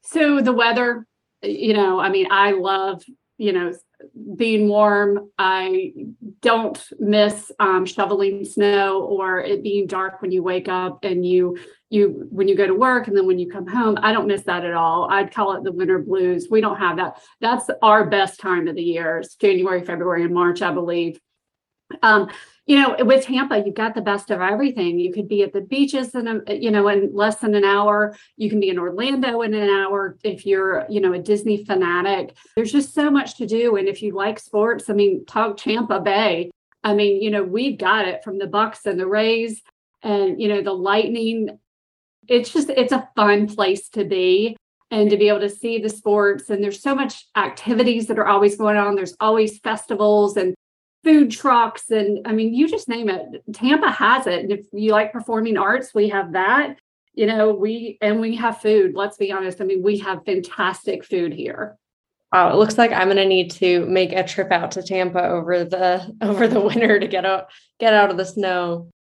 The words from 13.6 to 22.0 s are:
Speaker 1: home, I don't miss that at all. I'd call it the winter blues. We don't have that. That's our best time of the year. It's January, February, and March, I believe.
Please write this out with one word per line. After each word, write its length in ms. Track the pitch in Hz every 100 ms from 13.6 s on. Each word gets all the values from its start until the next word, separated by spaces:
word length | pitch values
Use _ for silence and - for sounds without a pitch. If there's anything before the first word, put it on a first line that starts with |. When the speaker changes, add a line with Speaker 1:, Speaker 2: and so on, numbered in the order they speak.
| 180
Speaker 1:
home, 320 | 226 226 208
I 120 | 214
don't 160 | 220 196
miss 140 | 202
that 200 | - 175
at 100 | 175
all. 360 | 170 165 170 -
I'd 240 | 196 196
call 220 | - 196 185
it 80 |
the 80 | 185
winter 260 | 170 185 185
blues. 480 | - 190 180 175 -
We 120 | 220
don't 180 | 214 190
have 200 | 185 165
that. 220 | 180 - _ _
That's 280 | 226 247 - -
our 260 | 220 214 180
best 300 | 196 190 -
time 300 | 190 180 165
of 80 | 156
the 60 |
year. 360 | 170 170 165 165
It's 160 | -
January, 500 | _ 202 185 185 180
February, 380 | 180 170 175 170
and 100 | 170
March, 300 | 175 175 175
I 100 | 180
believe. 460 | 180 175 175 170 165 _ _ _ _ _ _ _ -